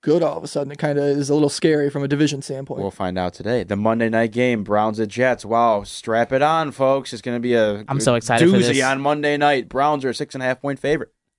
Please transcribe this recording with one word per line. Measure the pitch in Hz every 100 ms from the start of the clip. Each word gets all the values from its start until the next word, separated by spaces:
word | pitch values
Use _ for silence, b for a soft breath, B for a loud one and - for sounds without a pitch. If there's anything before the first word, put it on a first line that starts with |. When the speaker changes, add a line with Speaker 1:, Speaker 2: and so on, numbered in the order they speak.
Speaker 1:
good | - 165
all | 160 147
of |
a | 147
sudden. | - 143
It | 143
kinda | 151 143
is | 143 143 139
a |
little | 151 147
scary | - 165 151 143
from | 139
a | 139
division | 143 151 143
standpoint. | - 135 139 139
Speaker 2:
We'll | 98
find | - 92 92
out | 90
today. | - 95 123
The | 90 101
Monday | 110 113 113
night | 113 117
game, | 110 123 117 101
Browns | 104 110 107
at | 110
Jets. | 117 127 117 101
Wow, | 117 117 107
strap | 101 - - 113 117
it | 131
on, | 147 160 156
folks. | 127 135 135 135
It's | 117
gonna | 123 120
be | 120
a | 120 107 104 107
Speaker 3:
I'm | 135
so | 139 120
excited | 113 117 170
for | 196
Speaker 2:
doozy | 120
Speaker 3:
this. | 135
Speaker 2:
on | 131 135
Monday | 139 151 147 147
night. | 147 139 117
Browns | 127 143 151
are | 131
a | 120
six | 147 135
and |
a | 127
half | 127
point | 139 135
favorite. | 143 151 120 _ _